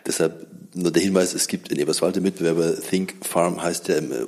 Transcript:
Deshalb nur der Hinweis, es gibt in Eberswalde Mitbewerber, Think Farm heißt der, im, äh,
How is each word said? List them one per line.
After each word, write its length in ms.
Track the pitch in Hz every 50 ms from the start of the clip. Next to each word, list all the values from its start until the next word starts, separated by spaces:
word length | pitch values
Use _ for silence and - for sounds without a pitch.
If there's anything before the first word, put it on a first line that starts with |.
| -
Deshalb 440 | - - - 82 80 - - - - - - - - -
nur 160 | 87 90 87
der 120 | 82 85
Hinweis, 300 | 98 98 95 92 90 87
es 160 | - - - -
gibt 240 | - 90 - -
in 60 | - -
Eberswalde 420 | 73 78 76 - - 90 95 95
Mitbewerber, 580 | 90 98 90 - 85 82 82 85 82 82 82 -
Think 360 | - - - 92 95 92 - -
Farm 400 | - - - 87 85 90 87 71
heißt 260 | 80 85 - - - -
der, 100 | 85 76
im, 140 | 78 -
äh, 120 | 65 60 55